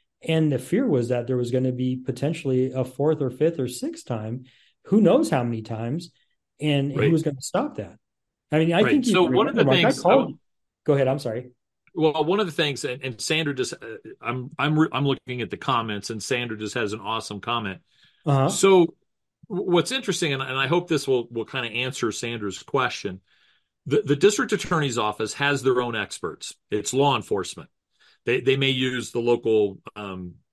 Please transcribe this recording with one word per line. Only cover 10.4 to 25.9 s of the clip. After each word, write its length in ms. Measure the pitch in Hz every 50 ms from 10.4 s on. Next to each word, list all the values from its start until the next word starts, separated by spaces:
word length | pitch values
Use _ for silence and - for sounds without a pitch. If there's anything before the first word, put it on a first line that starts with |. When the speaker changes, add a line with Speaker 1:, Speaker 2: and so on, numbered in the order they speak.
| _ _ _ _ _ _ _ _ _
Speaker 1:
Go 100 | 151 143
ahead, 140 | 139 131 131
I'm 100 | 139 151
sorry. 320 | - 120 110 123 123 - _ _ _ _ _ _ _ _ -
Speaker 2:
Well, 300 | 170 156 156 143 - 147
one 160 | 165 190 208
of 60 | 208
the 60 | 165
things, 320 | 143 - 151 143 131 - -
and, 180 | 131 123 139
and 180 | 131 131 113 -
Sandra 340 | - - 160 160 160 147 135
just, 200 | 127 117 - -
uh, 20 | - 113 113 110 - - 113 - -
I'm, 280 | 113 117 127 127 123 - - -
I'm 200 | 139 151 156 151
re-, 100 | 160 -
I'm 140 | - 131 143
looking 380 | 139 135 - - 123 123 123
at 80 | 113 90
the 60 | 101
comments, 540 | - - 139 127 117 113 110 104 101 - -
and 120 | 113 104
Sandra 340 | - - 131 120 123 117 110
just 180 | 104 110 101 -
has 180 | 123 110 101
an 80 | 107 104
awesome 400 | 95 107 113 110 - - 107 98
comment. 420 | - 120 120 117 107 98 90 - _ _ _ _ _ _ _ _ _
Speaker 1:
Uh-huh. 240 | 147 139 135 131 180
Speaker 2:
So 460 | 196 - 190 196 190 180 170 - - _ _ _ _ _ _ _ _ _ - -
w-, 200 | 202 180 - 185
what's 220 | 175 170 170 -
interesting, 400 | 254 262 254 202 170 - 175 147
and, 100 | 139 135
and 140 | 135 131 131
I 100 | 135 135
hope 220 | 131 170 180 175 -
this 180 | 160 139 -
will, 220 | 135 131 123 117 -
will 140 | 117 117 107
kinda 240 | - - 131 120 113
answer 420 | 107 120 127 127 - - 120 110
Sandra's 520 | 104 - 120 117 117 110 104 98 92 -
question. 580 | - - - 135 127 123 - - - 98 92 95 _ _ _ _ _ _ _ _ _ _ _ _ _
The, 160 | - 139 -
the 140 | - 135 143
district 360 | 143 185 214 208 - 247 -
attorney's 440 | 214 175 - - 180 156 147 131 113
office 380 | 117 107 107 101 - 110 104 -
has 280 | - 143 143 143 123
their 200 | 117 135 123 127
own 140 | 123 120